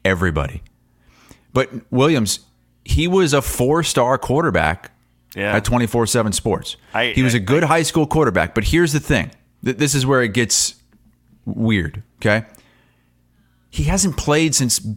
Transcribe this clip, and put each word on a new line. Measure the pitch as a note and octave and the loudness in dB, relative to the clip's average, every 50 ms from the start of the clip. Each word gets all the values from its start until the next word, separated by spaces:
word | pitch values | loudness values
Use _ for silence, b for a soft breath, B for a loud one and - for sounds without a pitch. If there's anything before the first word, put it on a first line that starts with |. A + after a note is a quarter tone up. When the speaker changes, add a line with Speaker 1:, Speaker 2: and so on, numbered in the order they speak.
| - | 0
Speaker 1:
everybody. | F#2+ F#2+ E2+ F#2 F2 D2+ D2+ C#2 - - - - - _ _ _ _ b b b b b b b b b b b b b | 0 0 2 0 0 0 -2 -4 -6 -8 -12 -16 -18 _ _ _ _ b b b b b b b b b b b b b
But | C3 C3 - C3+ A#2 - - | -2 -2 -2 -6 -14 -8 -2
Williams, | B2+ B2+ C3+ E3 D#3+ B2 G#2+ F#2+ - - _ _ _ _ _ _ _ _ - | 0 2 4 4 4 2 0 -2 -4 -6 _ _ _ _ _ _ _ _ -4
he | - - D3 D#3+ | -2 0 0 2
was | F3 F#3 F#3+ F3+ C#3 D3 | 2 2 2 2 4 2
a | C#3 - | 0 0
four-star | - - - A#2+ C3+ D#3 E3+ D#3 - - C3+ A#2+ B2 C3+ | 0 -2 0 0 2 2 0 0 0 0 2 2 2 0
quarterback | B2+ - - B2+ D#3 E3+ C#3 F2+ E2 D2+ D#2 F2+ - - - _ _ _ _ _ _ _ _ - | 0 0 0 0 0 2 2 2 2 2 0 -2 -4 -8 -18 _ _ _ _ _ _ _ _ -8
Speaker 2:
Yeah. | G2 G2 G#2 G2+ | -6 -4 -2 -2
Speaker 1:
at | G#2+ G#2+ | -2 -2
twenty-four | - A#2+ A#2+ A#2+ G#2+ - A#2+ A2+ | 0 0 0 0 0 0 0 0
seven | G#2+ - A#2+ A2 G#2+ G2 | 0 0 0 0 0 -2
Sports. | - - A2+ E2+ E2 - - - - b b b | -2 -2 -2 -2 -2 -4 -8 -14 -16 b b b
Speaker 2:
I, | A2+ B2 A#2+ - | -2 -2 0 0
Speaker 1:
He | C3 C3 | 0 2
was | B2 A#2+ | 2 2
Speaker 2:
I, | |
Speaker 1:
a | A#2 | 0
good | F#2 G2+ C#3 E3+ E3 | 0 2 2 2 2
Speaker 2:
I | |
Speaker 1:
high | C#3 D#3+ E3 D3+ | 2 2 0 0
school | - - D#3+ D3+ | 0 0 0 0
quarterback, | - - D#3+ D3 A2+ F2+ F2 D#2+ - - | 0 2 0 2 2 2 0 0 -2 -2
but | A2+ G2+ | -2 0
here's | - - E3+ F3 D3 | 2 2 2 2 2
the | C#3+ C#3+ | 0 -2
thing. | - - C#3 G2 D#2 - - _ _ _ _ _ - | -2 0 0 0 -2 -4 -10 _ _ _ _ _ -6
Th-, | B2+ B2+ | -4 -2
this | - D3 C3+ C#3+ | -2 -2 0 0
is | C#3 B2+ | 0 0
where | C3+ C3+ B2+ | 2 2 2
it | A#2+ A2 F#2 | 2 0 0
gets | B2 A#2 - - - - - - _ _ _ _ _ _ _ _ _ _ _ _ _ - | 0 0 0 0 -2 -2 -4 -6 _ _ _ _ _ _ _ _ _ _ _ _ _ -10
weird, | - - G#2+ A2 A2+ G#2+ G2 D#2+ D2 - - - _ _ - | -8 -4 -2 0 0 0 0 -2 -4 -6 -12 -16 _ _ -4
okay? | - G#2+ G#2 A2+ A2 - - b b b b b b b b b b b b b b b b b b b b b b b | 0 0 0 0 -2 -6 -16 b b b b b b b b b b b b b b b b b b b b b b b
He | b - C#3+ | b -2 0
hasn't | D#3 F#3+ F#3+ F#3+ F3+ C3+ | 0 2 2 0 0 -2
played | - - D3 D3 D#3+ D#3+ D#3 B2+ | -2 0 0 2 2 2 2 0
since | - C3 A#2 - - - G#2+ G#2+ | 0 0 0 -2 -2 -4 -6 -10